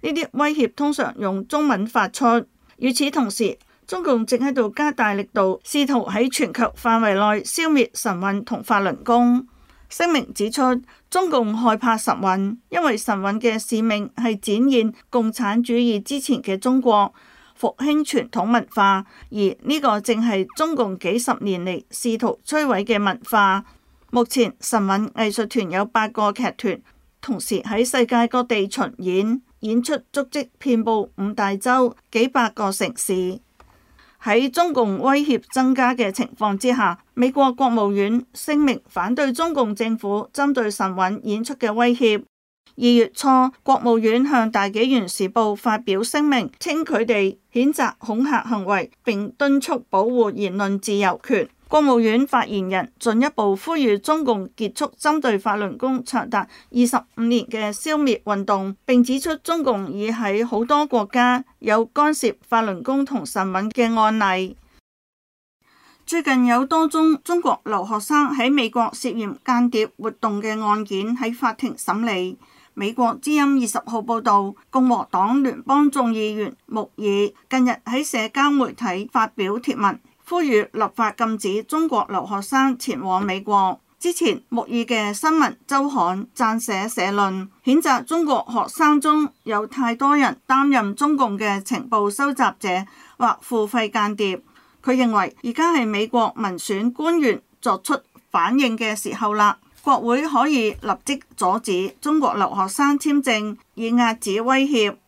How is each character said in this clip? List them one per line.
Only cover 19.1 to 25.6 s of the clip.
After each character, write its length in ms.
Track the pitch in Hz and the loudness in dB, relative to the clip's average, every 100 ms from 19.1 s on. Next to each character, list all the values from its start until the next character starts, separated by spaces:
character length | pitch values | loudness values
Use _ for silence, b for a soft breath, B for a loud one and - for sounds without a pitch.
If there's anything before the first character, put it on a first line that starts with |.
| B B | B B
而 80 | 208 196 - | -2 0 0
呢 180 | - 302 | -4 0
個 180 | 277 208 | 0 0
正 260 | 208 226 233 | 0 0 2
係 220 | 196 190 - | 0 -4 -4
中 200 | 311 294 | -2 0
共 220 | 214 185 | -2 -2
幾 200 | - 220 | -2 -2
十 160 | 240 - | -2 -4
年 220 | 202 180 180 | -2 -4 -4
嚟 180 | 175 - | -6 -8
試 260 | - 240 226 | -6 -4 -2
圖 220 | 240 160 - | -2 -4 -4
摧 180 | 302 294 | -2 0
毀 180 | 196 | 0
嘅 200 | 202 214 | 0 0
文 160 | 202 185 - | 0 -4 0
化。 360 | 220 196 190 196 b b _ _ | 2 4 2 -4 b b _ _
目 120 | 240 | -2
前， 300 | 240 - 226 - | 0 2 0 0
神 200 | - 226 196 | -2 0 0
韻 260 | 196 220 | 0 -2
藝 220 | - 214 | -2 -2
術 140 | 196 214 | -2 -2
團 220 | 247 | -2